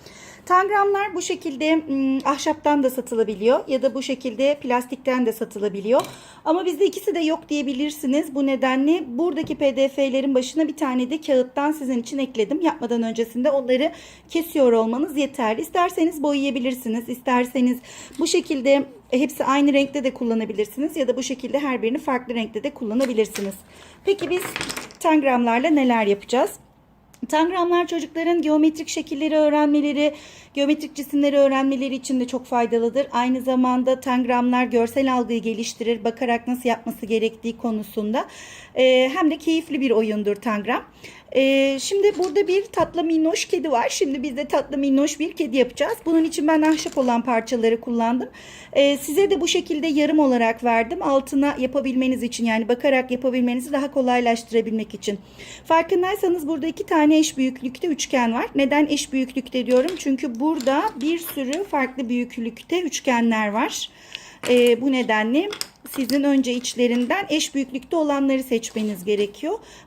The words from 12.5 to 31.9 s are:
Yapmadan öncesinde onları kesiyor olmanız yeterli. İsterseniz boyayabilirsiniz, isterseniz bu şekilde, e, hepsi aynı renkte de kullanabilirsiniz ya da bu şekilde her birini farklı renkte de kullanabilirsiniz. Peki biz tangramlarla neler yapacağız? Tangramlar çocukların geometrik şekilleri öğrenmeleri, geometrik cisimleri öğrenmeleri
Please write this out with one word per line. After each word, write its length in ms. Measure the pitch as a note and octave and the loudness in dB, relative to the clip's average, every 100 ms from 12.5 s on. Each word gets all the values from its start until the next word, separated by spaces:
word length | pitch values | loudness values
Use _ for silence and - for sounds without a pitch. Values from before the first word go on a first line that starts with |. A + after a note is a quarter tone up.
| D#4 | 0
Yapmadan 420 | D#4+ D#4 A#3+ A#3 | 0 -2 -4 -2
öncesinde 480 | A3+ A3+ A3+ A#3+ B3+ | -2 -2 -4 0 0
onları 420 | C#4 B3+ B3+ D#4 E4+ - - - | 0 2 2 2 -2 -20 -20 -6
kesiyor 440 | E4 E4 D#4 B3 | -4 -2 2 4
olmanız 440 | A3+ A3+ A#3+ E4+ C#4+ | 4 2 0 -2 -2
yeterli. 440 | C4+ C4+ A3 A3+ | -4 -2 -2 -2
İsterseniz 640 | D#4+ F#4 F4+ F#4 E4 D#4 | -2 0 0 2 0 0
boyayabilirsiniz, 840 | D4 C#4+ C#4 C4 B3 B3+ A#3 A#3 A#3 | 0 0 0 -2 -2 -4 -4 -6 -4
isterseniz 680 | B3 - B3 B3 C4 B3 B3 - - - - | -8 0 0 2 2 0 0 -6 -20 -18 -4
bu 80 | D#4 | 0
şekilde, 580 | F4+ - C#4+ B3+ C#4 - - - | 0 0 -2 4 4 2 -10 -4
e, 80 | B3+ | 0
hepsi 240 | C#4+ - | 0 -2
aynı 280 | C4 C#4 C#4+ | 0 4 4
renkte 320 | C#4 C#4 D4 | 4 2 0
de 100 | C4 | -4
kullanabilirsiniz 840 | B3+ A#3 A3+ G#3+ G3+ G#3 - D#4 D#4+ | -2 -2 -2 -2 -4 -4 -2 -4 -2
ya 120 | B3 | 0
da 80 | A#3+ | 0
bu 60 | |
şekilde 360 | B3+ C4 A#3 C#4 | -2 -6 -4 -4
her 240 | C#4+ A#3+ | -2 -2
birini 160 | A3 C4 | -2 -2
farklı 360 | - B3 B3+ | -2 -4 -2
renkte 280 | A#3 G#3+ G#3+ | -6 -4 -6
de 80 | C#4+ | -6
kullanabilirsiniz. 840 | - A3 A#3 C4 A3 G#3 G#3 G3 F#3+ - - - - | -6 -4 0 0 0 0 -2 -6 -8 -18 -20 -20 -8
Peki 260 | - G4 D#4+ | -2 0 0
biz 120 | F4+ - - - - - - | -4 -4 -6 -6 -8 -12 -4
tangramlarla 680 | E4+ D#4 C4+ A#3+ A#3+ A#3 D#4 | 2 4 4 2 2 2 4
neler 360 | D4 B3+ A#3 G3+ | 4 4 2 2
yapacağız? 440 | G3+ - A#3+ F#4+ - - _ _ _ _ - B3 | 0 0 0 0 -4 -20 _ _ _ _ -14 -2
Tangramlar 580 | D4+ E4 F#4 F4 F4 E4+ | 0 2 2 2 2 0
çocukların 560 | E4+ D#4+ D#4+ E4 F4 | -2 -4 -4 0 0
geometrik 460 | D4+ D4+ D#4 D#4 D#4+ | 2 4 4 2 -8
şekilleri 480 | D#4+ D4+ C#4+ D#4 D#4 | -6 -6 -4 0 4
öğrenmeleri, 800 | D4+ D4 D4 D4 D4 C#4+ D4 D4 - - - | 4 4 4 2 2 2 0 0 -18 -20 -12
geometrik 400 | C#4 C#4+ D4+ D4+ | -2 0 0 -2
cisimleri 420 | - C#4+ C#4+ C#4+ C#4 | -10 -4 0 2 4
öğrenmeleri 580 | C#4 C4+ C4+ C4+ C4+ | 4 4 0 0 -2